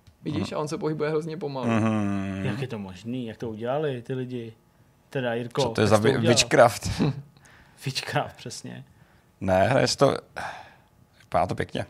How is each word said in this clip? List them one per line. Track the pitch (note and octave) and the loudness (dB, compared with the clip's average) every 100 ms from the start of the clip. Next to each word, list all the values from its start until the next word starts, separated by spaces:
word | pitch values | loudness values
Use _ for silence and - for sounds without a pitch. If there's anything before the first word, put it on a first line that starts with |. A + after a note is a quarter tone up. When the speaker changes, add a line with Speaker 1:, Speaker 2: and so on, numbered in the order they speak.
| - _ | -20 _
Speaker 1:
Vidíš? | - C#3+ - | -6 -4 -4
Speaker 2:
Mhm. | D3+ | -4
Speaker 1:
A | |
on | D3+ | -6
se | D#3+ | -4
pohybuje | D#3 D#3 D3 | -4 -2 -2
hrozně | D#3 D#3+ D#3+ | -2 -4 -8
pomalu. | C#3+ C3+ A#2 | -6 -4 0
Speaker 2:
Mhm. | A2+ A2 G#2+ G2+ G2 G2 F#2+ G2 | 2 2 0 0 -2 -4 -4 -4
Speaker 3:
Jak | G#2+ | -4
je | B2+ | -6
to | A2+ | -8
možný? | F#2+ F2+ A2 B2+ A#2 | -10 -10 -8 -8 -8
Jak | G2+ | -8
to | A#2+ | -8
udělali | G#2+ A#2 C#3+ D3+ B2 | -6 -4 -2 -2 -4
ty | A#2 | -6
lidi? | C3 B2 B2 A2+ - _ _ _ _ _ | -6 -6 -8 -10 -16 _ _ _ _ _
Teda, | C#3 B2 | -4 -2
Jirko, | A#2 A#2+ C#3+ | -4 -4 -2
Speaker 2:
Co | B2 | 0
to | A2 | 2
je | |
Speaker 3:
jak | G#2 | 4
Speaker 2:
za | G#2+ | 6
Speaker 3:
jsi | |
to | A2 | 4
Speaker 2:
wi-, | A2 | 4
Speaker 3:
udělal? | A2+ A#2 | 4 4
Speaker 2:
witchcraft? | A#2+ C#3+ A#2 - - - D3+ - - _ | 4 8 8 6 -6 0 0 -2 -12 _
Speaker 1:
<laughs> | - - - - C3+ | -20 -20 -20 -10 -8
Speaker 3:
Witchcraft, | - - D3 A2+ - | -6 -2 -2 -4 -10
přesně. | A#2+ - B2+ A#2+ C3+ _ _ _ _ _ | -14 -12 -12 -14 -18 _ _ _ _ _
Speaker 2:
Ne, | F#2+ F#2 G2 | 2 4 6
hraje | C3 C3 | 4 2
se | - | 4
to, | F#3 - - - - - - - _ _ _ _ | 4 2 -6 -12 -10 -12 -20 -20 _ _ _ _
vypadá | _ F2 F2 | _ 0 0
to | - | -2
pěkně. | - - | -4 -6